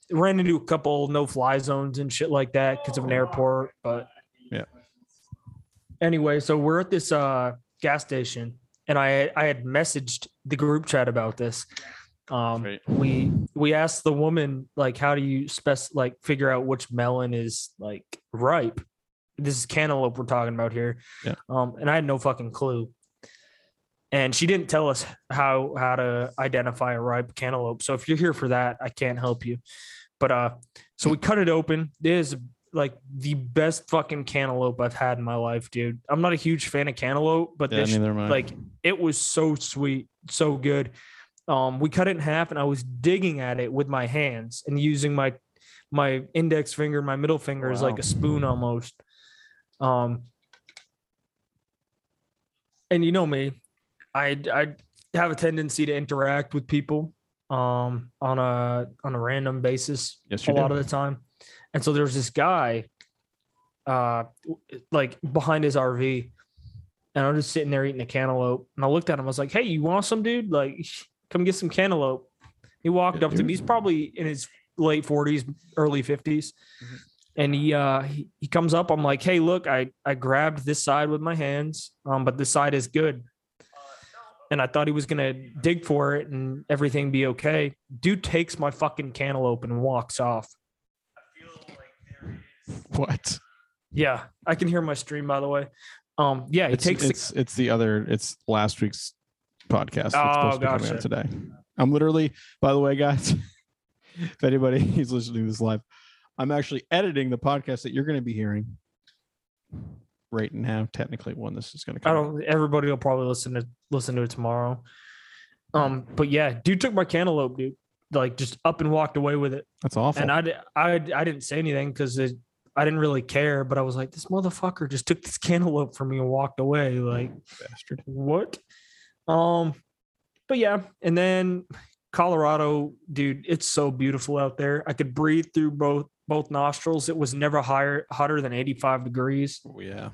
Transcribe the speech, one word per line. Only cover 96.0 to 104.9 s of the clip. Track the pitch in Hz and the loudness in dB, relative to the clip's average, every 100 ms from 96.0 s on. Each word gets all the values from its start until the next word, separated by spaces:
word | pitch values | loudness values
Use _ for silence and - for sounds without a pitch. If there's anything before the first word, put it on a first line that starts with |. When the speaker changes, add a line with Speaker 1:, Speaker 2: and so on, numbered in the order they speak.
| _ - | _ 0
Speaker 1:
Um, | 143 131 131 | 2 0 0
yeah, | 165 160 | 2 2
he | |
Speaker 2:
It's, | 127 | 2
Speaker 1:
takes | 175 123 | 2 2
the | 139 | 0
Speaker 2:
it's, | - - | 0 -4
it's | - 120 | -2 -2
the | - 120 | 0 2
other, | 113 113 107 107 | 4 4 2 0
it's | 110 - - - | -2 -4 -8 0
last | 107 107 - | 2 2 0
week's | 104 - - - _ _ _ _ - | -2 -4 -14 -16 _ _ _ _ 0
podcast | 110 98 - - | 0 2 -4 0
that's | 147 | 2
Speaker 1:
Oh, | 143 | 4
Speaker 2:
supposed | 143 143 | 4 4
to | 135 | 2
be | 131 | 0
coming | 131 107 | 0 -2
out | 113 | -2
Speaker 1:
gotcha. | - | -2
Speaker 2:
today. | 110 - - - - _ - | -2 -4 -6 -12 -18 _ 0
I'm | 127 | 4
literally, | 147 156 160 151 - - - | 4 4 2 0 -4 -18 0
by | 139 | 2
the | 139 | 4
way, | 139 139 | 4 2
guys, | 143 139 - - - _ _ _ | 2 2 0 -2 -4 _ _ _
<laughs> | _ _ _ 170 | _ _ _ -12
if | 170 - | -12 0
anybody | 135 135 131 127 | 2 4 4 4
<laughs> | - | 2